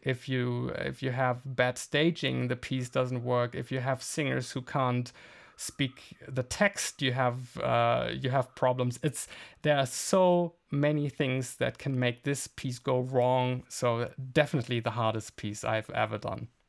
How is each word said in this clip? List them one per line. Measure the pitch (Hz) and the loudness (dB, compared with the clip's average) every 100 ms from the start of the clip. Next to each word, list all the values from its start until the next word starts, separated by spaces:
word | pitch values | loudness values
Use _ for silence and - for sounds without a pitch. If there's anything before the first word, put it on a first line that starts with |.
If | 139 127 - | -4 -4 -2
you, | 127 123 123 123 | -2 0 -2 -4
if | - 135 127 | -4 -6 -4
you | 131 | -4
have | 123 127 123 | 0 0 0
bad | 135 127 123 - | -4 0 0 0
staging, | - 147 160 165 135 127 123 | -2 2 4 2 -2 0 -2
the | 123 | -4
piece | - 131 123 | -4 -4 -2
doesn't | 131 127 127 | -2 0 -2
work. | 120 123 120 | 0 0 0
If | 127 123 | -4 -6
you | 131 | -4
have | 127 127 | -2 -4
singers | - - 139 131 123 | -4 -4 -2 -2 -4
who | 131 | -8
can't | 123 143 127 123 123 - - - - - | -4 0 2 0 -2 -10 -20 -20 -20 -12
speak | - - 135 - - - - | -10 -2 -4 -4 -20 -20 -8
the | 131 | -6
text, | 127 - 202 202 - - | -4 2 2 2 -6 -2
you | 135 | -2
have, | 123 123 123 123 120 | 2 0 0 -8 -4
uh, | 127 120 117 120 117 | 0 4 4 2 0
you | 127 131 | -2 0
have | 135 123 - | 0 0 0
problems. | 131 127 123 123 | 0 2 0 0
It's, | 151 - - - - - | -2 -4 -10 -12 -20 -4
there | 151 143 | 2 2
are | 127 | 2
so | - - 190 180 175 170 - - | -2 2 6 6 6 2 -4 -6
many | 143 147 151 147 | 0 2 2 -2
things | - 139 131 127 - | -2 0 0 -2 -2
that | 123 117 | -2 -2
can | 143 131 | -4 0
make | 123 120 | 0 -2
this | 143 139 - | -4 -4 -4
piece | - 131 120 | -8 -8 -4
go | - 127 | 0 0
wrong. | 127 131 123 127 127 123 - | 2 2 4 4 2 -2 -6
So | - 123 117 120 - 131 | -2 0 2 -2 -6 -2
definitely | 151 143 143 117 120 | 2 4 2 0 -2
the | 117 | -2
hardest | 113 110 110 - - | 0 0 0 -4 -8
piece | 104 104 | -8 -6
I've | 113 110 107 | -2 -2 -2
ever | 117 110 107 | -2 0 -2
done. | 107 110 113 _ | -6 -8 -10 _